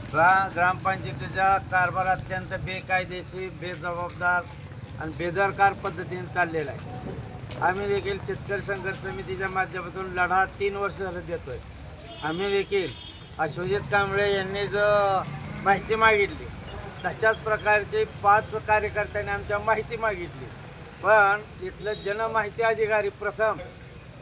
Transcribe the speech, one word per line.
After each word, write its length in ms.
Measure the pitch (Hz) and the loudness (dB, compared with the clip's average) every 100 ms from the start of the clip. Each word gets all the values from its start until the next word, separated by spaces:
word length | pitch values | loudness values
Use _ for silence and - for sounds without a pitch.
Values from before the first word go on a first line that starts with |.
| - | -2
ग्रा-, 420 | 147 170 190 190 | 6 8 6 4
ग्रामपंचायतीचा 1040 | 165 180 185 190 190 185 190 185 190 190 190 | 2 2 2 -2 -2 -4 -8 -6 2 4 4
कारभार 480 | 190 185 175 180 185 | 2 2 2 2 2
अत्यंत 480 | 185 - 185 180 | 0 -2 -6 -6
बेकायदेशीर, 960 | 185 175 185 180 185 175 180 156 185 185 151 | -6 -4 -6 -2 -2 -2 -6 -8 -8 -10 -8
बेजबाबदार 840 | 175 170 175 175 175 160 175 180 170 - - - - - | -10 -6 -6 -4 -6 -2 2 2 0 -10 -14 -14 -12 -8
आणि 120 | 160 139 | -8 -4
बेदरकार 540 | 175 170 196 190 196 | -2 2 2 6 4
पद्धतीने 640 | 190 196 170 180 180 175 | 4 -4 -6 -6 -6 -4
चाललेला 360 | 180 170 160 143 | 0 0 0 -4
आहे. 320 | 117 - - - - - - - - | -6 -8 -10 -8 -8 -10 -12 -10 0
आम्ही 260 | 165 190 202 | 0 2 0
देखील 320 | 202 190 196 - | -2 -2 -4 -6
शेतकरी 340 | 190 - 196 | -8 -4 -4
संघर्ष 380 | 185 196 180 190 | -4 -4 -4 -6
समितीच्या 500 | 190 190 185 185 190 | -6 -8 -6 -4 -2
माध्यमातून 580 | 190 180 180 175 185 190 | 0 -2 -4 -8 -6 -4
लढा 380 | 180 175 185 | 0 2 4
तीन 320 | 190 - 202 196 | 2 0 -2 0
वर्ष 180 | 202 | -2
झालं 260 | 156 190 175 165 | -2 -6 -6 -6
देतोय. 320 | 165 135 117 - - - - - - | -6 -6 -10 -10 -14 -14 -14 -14 -6
आम्ही 260 | 151 165 202 | -4 -2 2
देखील 380 | 196 190 202 160 113 - - - - | 2 2 0 0 -4 -12 -14 -10 -2
अश्वजित 420 | 156 156 180 202 | -2 -2 0 0
कांबळे 560 | - 202 196 196 202 196 | 2 2 4 4 4 2
यांनी 300 | 190 202 202 | 0 -2 0
जो 120 | 202 208 208 202 190 170 - - - | 2 6 6 6 2 0 -6 -8 -2
माहिती 320 | 190 190 - | 2 4 2
मागितली, 520 | 220 220 214 190 151 - - - - - - | 4 6 6 4 -2 -10 -12 -12 -10 -10 -6
तशाच 320 | 180 - 220 220 | -6 2 2 2
प्रकारचे 680 | 220 214 202 208 202 214 | 0 0 4 4 4 0
पाच 500 | 220 - 202 208 214 | -2 2 6 6 4
कार्यकर्त्यांनी 760 | 214 - 214 208 208 202 208 202 | -2 2 2 2 -2 -2 -2 -2
आमच्या 280 | 202 202 208 | -4 -2 0
माहिती 380 | 214 220 220 233 | 2 0 0 -2
मागितली, 480 | 220 185 175 131 127 - - - - - | -2 -2 -6 -10 -14 -14 -16 -16 -16 -2
पण 380 | 185 214 196 208 214 - | 6 8 8 4 -2 -10
इथलं 300 | 185 175 196 | -10 -6 -6
जनमाहिती 680 | 202 175 208 226 220 208 - | -4 -4 -2 0 0 0 2
अधिकारी 460 | 226 220 214 214 202 | 2 2 2 2 0
प्रथम 500 | - 202 196 220 165 - - - - - - | -2 -4 0 0 0 -6 -14 -18 -18 -18 -6